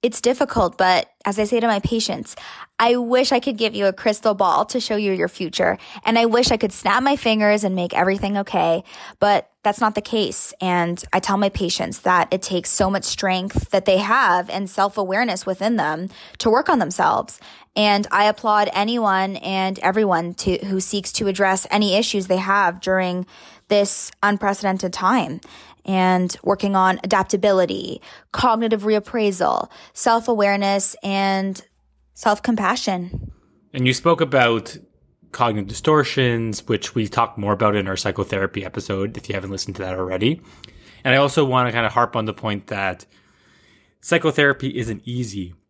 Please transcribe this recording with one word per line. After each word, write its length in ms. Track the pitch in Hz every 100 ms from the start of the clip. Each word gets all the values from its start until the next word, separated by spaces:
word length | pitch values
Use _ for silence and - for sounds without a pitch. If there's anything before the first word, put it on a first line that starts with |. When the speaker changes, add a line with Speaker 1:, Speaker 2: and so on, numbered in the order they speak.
Speaker 1:
It's 200 | 240 220
difficult, 560 | 240 254 285 233 180 -
but 320 | 185 180 - _
as 140 | - 202
I 60 |
say 160 | 208 240
to 80 | 233
my 100 | 202
patients, 560 | - 233 220 165 - - - - - _
"I 200 | 233 247
wish 340 | 240 247 262
I 80 | 247
could 180 | 254 214
give 200 | 226 214
you 100 | 196
a 60 |
crystal 420 | 190 226 208 220
ball 300 | 196 185 151
to 160 | 220 254
show 160 | - 214
you 160 | 208
your 160 | 185 175
future, 500 | - 170 - 165 196 - -
and 140 | - 226
I 80 | 233
wish 240 | 233 254
I 60 | 233
could 160 | 208
snap 320 | - 202 208
my 100 | 262
fingers 480 | 277 233 220 208 208
and 140 | 202 190
make 180 | 175
everything 420 | - 180 196 196 202
okay." 440 | 196 190 165 165 - - - -
But 280 | 208 202 - _
that's 180 | - 208
not 140 | 220
the 60 | 214
case. 520 | 208 226 196 - - -
And 400 | 185 175 170 175 -
I 80 | 185
tell 160 | - 196
my 140 | 202
patients 500 | 202 180 - - -
that 260 | - 180 -
it 100 | 185
takes 280 | 185 185 175
so 200 | - 190
much 140 | 196
strength 680 | - - 196 185 190 - -
that 140 | 196
they 140 | 196 190
have 520 | 202 240 233 180 -
and 180 | 185 196
self-awareness 760 | - 202 196 190 196 240 190 -
within 300 | 185 202 233
them 320 | 151 156 185 - - -
to 120 | 233
work 180 | 233 302
on 120 | 294
themselves. 580 | 180 180 156 - - - - - - -
And 280 | 208 202 208
I 140 | 190
applaud 460 | 208 214 226 214 208
anyone 640 | - 208 240 220 190 190 190
and 420 | - 190 190 190
everyone 560 | 180 190 208 175 175
to, 320 | 175 196 180 196
who 140 | 190
seeks 320 | 185 208 190
to 160 | - 202
address 360 | 190 196 190 -
any 240 | 202 208
issues 320 | 190 226 208 185
they 120 | 185
have 420 | 190 196 190 180
during 440 | 185 185 185 180 180 - - - _
this 420 | 208 202 - - -
unprecedented 720 | 208 202 202 196 202 190 185
time, 480 | 180 185 247 180 - - - - -
and 520 | - 190 185 185 180 -
working 340 | - 196 202 190
on 240 | 185 185
adaptability, 960 | 202 202 190 202 208 190 175 190 185 - - - _
cognitive 500 | - 254 220 226 214
reappraisal, 880 | 208 214 208 240 214 185 180 58 - - -
self-awareness, 1040 | - - 226 226 226 202 202 196 196 - -
and 640 | 196 196 196 190 196 190 - _ _ _ _
self-compassion. 1160 | - - 208 - 220 190 240 - 185 180 - - - _ _ _
Speaker 2:
And 140 | 135 127
you 60 |
spoke 280 | 127 170 165
about 560 | 156 135 120 113 - - - _ _ _ _
cognitive 360 | - 117 107 98
distortions, 1000 | 113 - 151 135 - 123 117 113 104 -
which 260 | 110 -
we 140 | - 104
talked 300 | - 113 -
more 160 | 101
about 200 | 101 107
in 140 | 104 95
our 80 | 95
psychotherapy 680 | 104 95 98 101 95 -
episode, 520 | 92 - - 98 101 117
if 120 | -
you 60 |
haven't 160 | 101 98
listened 260 | 95 - 95
to 60 |
that 160 | 92 92
already. 440 | 92 92 110 165 - - - - - -
And 100 | 131
I 40 | 135
also 260 | 139 147
want 240 | 139 127 123
to 40 |
kind 140 | 117 113
of 60 |
harp 220 | - 117
on 120 | 117 110
the 80 |
point 320 | 101 110 104 -
that 400 | 104 95 90 - _ _ _ _ _ _ _ _ _
psychotherapy 760 | - 170 160 151 147 135 131 123
isn't 260 | 113 104
easy. 500 | - 120 117 98 90 82 _